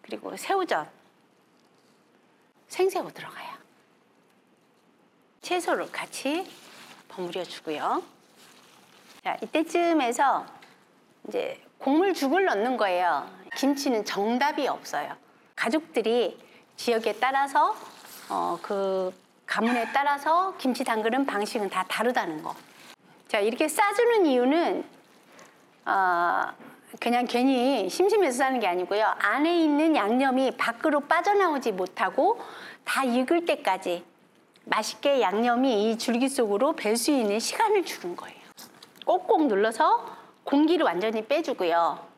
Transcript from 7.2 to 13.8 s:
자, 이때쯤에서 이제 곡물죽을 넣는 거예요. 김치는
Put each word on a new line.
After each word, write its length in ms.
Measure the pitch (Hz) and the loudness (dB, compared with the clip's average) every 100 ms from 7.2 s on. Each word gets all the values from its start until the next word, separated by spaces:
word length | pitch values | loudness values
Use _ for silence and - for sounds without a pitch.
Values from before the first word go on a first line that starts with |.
| 175 185 165 - - 147 160 285 359 _ _ - - - - - _ - - - | -8 -8 -10 -10 -8 -4 -2 -4 -6 _ _ -20 -20 -20 -20 -20 _ -20 -20 -10
자, 120 | 185 - | -8 -6
이때쯤에서 1040 | 220 302 330 359 339 320 240 240 277 180 - - - _ _ _ _ _ - | -2 -2 0 0 2 2 0 2 2 2 -4 -20 -20 _ _ _ _ _ -8
이제 340 | - - - - _ | -6 -6 -10 -18 _
곡물죽을 680 | 269 302 392 320 269 349 | 0 2 2 0 0 2
넣는 320 | 381 202 240 247 | 2 0 -2 0
거예요. 520 | 202 180 180 147 - - - - | 0 2 2 0 -4 -16 -14 -2
김치는 480 | 277 277 | 0 0